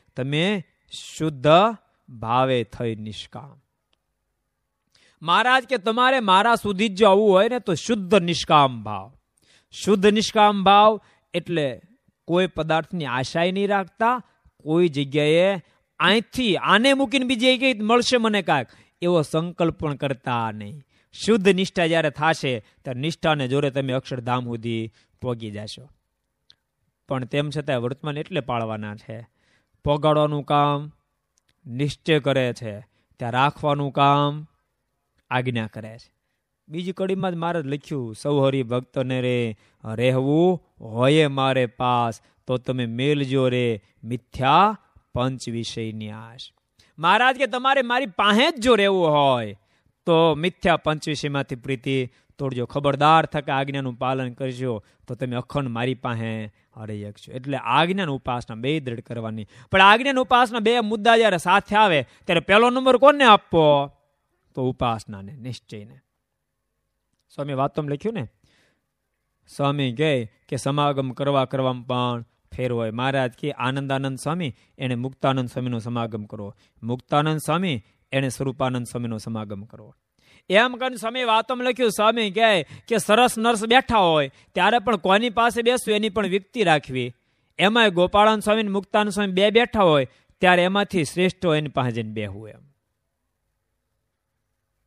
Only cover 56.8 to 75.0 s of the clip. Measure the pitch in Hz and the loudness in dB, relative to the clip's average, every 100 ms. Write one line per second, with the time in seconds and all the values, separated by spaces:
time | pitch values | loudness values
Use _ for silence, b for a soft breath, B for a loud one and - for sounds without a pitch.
56.8 | 110 104 101 101 - 127 135 135 113 135 | -12 -10 -12 -16 -16 -14 -8 -6 0 2
57.8 | 170 190 170 135 - 123 117 113 131 156 | 2 0 -4 -6 -6 -8 -8 -8 -4 -4
58.8 | 127 117 - 117 113 110 101 b b 190 | -6 -10 -10 -8 -8 -10 -12 b b 6
59.8 | 196 226 269 262 262 240 247 233 214 240 | 6 6 4 0 2 2 2 2 0 0
60.8 | 214 220 214 226 220 175 180 202 - 208 | -2 0 4 4 4 2 2 0 2 2
61.8 | 208 151 120 b - 170 165 202 240 254 | 4 4 -2 b -2 -2 4 4 4 2
62.8 | 262 247 277 294 254 202 - 170 151 143 | 2 6 6 6 6 6 4 2 4 4
63.8 | 143 _ _ _ _ _ _ - 127 127 | 0 _ _ _ _ _ _ -4 -4 -2
64.8 | 123 113 - 98 98 139 123 117 _ 110 | -2 -4 -8 -16 -16 -16 -14 -16 _ -18
65.8 | 104 135 _ _ _ _ _ _ _ _ | -18 -20 _ _ _ _ _ _ _ _
66.8 | _ _ _ _ _ - 143 131 139 - | _ _ _ _ _ -10 -6 -2 -2 -2
67.8 | 147 143 214 226 110 _ _ _ _ _ | -4 -4 -4 -6 -10 _ _ _ _ _
68.8 | _ _ _ _ _ _ _ - 143 143 | _ _ _ _ _ _ _ -4 -2 -2
69.8 | 131 117 156 135 110 _ - 135 135 147 | -4 -2 -2 -2 -4 _ -10 -6 -4 0
70.8 | 147 139 131 120 143 139 127 135 131 127 | 0 -2 -4 -4 -2 0 0 -2 -2 -4
71.8 | 123 123 123 120 117 _ _ - 127 117 | -6 -2 -2 -4 -10 _ _ -8 -4 -4
72.8 | 113 113 131 139 127 - 147 139 123 139 | -4 -4 -2 -2 -4 -4 -10 -4 -4 -4
73.8 | 139 135 135 131 143 175 156 - _ - | -4 -4 -4 -6 -6 -6 -6 -10 _ -10
74.8 | 131 120 | -6 -4